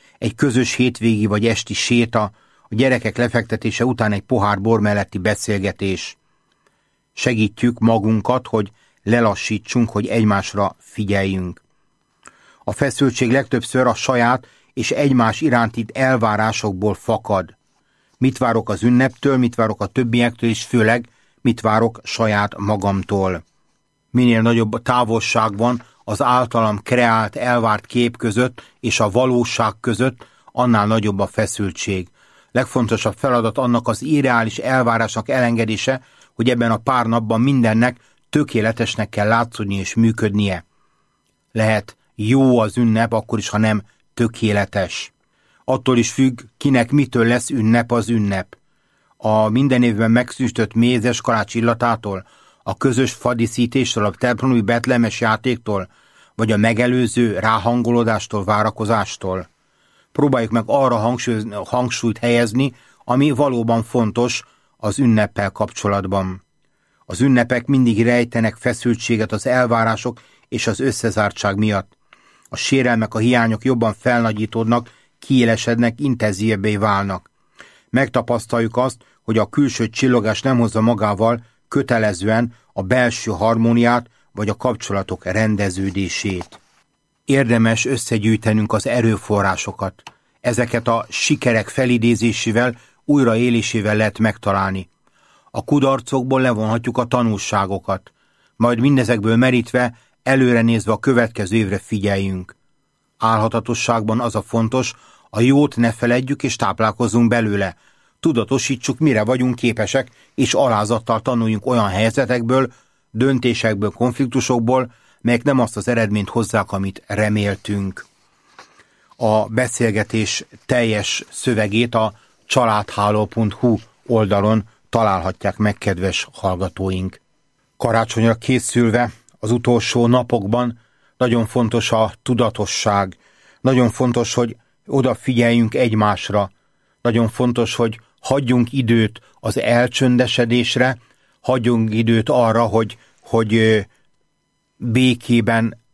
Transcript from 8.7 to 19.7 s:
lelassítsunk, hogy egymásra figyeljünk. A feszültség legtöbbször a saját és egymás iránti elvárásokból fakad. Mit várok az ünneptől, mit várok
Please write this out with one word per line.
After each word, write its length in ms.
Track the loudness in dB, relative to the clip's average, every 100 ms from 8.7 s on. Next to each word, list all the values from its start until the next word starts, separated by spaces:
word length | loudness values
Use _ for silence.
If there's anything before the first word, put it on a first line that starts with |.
| -10 _ _
lelassítsunk, 840 | 0 2 2 0 -4 -6 -4 -2 0
hogy 180 | -2 -2
egymásra 680 | 0 2 0 -2 -4 -4 -6
figyeljünk. 800 | -14 -8 -4 -2 -2 -4 -6 -10 _ _ _ _ _ _ -20 _ _ _
A 80 | -10
feszültség 600 | -4 -4 0 -2 0 0
legtöbbször 560 | 0 -2 -4 -4 -2 0
a 60 |
saját 540 | -2 -2 0 2 0 -4 _ _
és 180 | -8 -6
egymás 500 | -2 2 4 2 0
iránti 440 | 0 2 0 -4 -8
elvárásokból 1000 | -2 0 2 0 0 -2 -2 -4 -2 -2
fakad. 640 | -2 -2 -4 -2 -4 -4 _ _ _ _ _ _ _
Mit 200 | -2 0
várok 320 | 0 0 -2
az 140 | -2
ünneptől, 540 | 2 2 2 0 0 2
mit 180 | 0 0
várok 260 | -2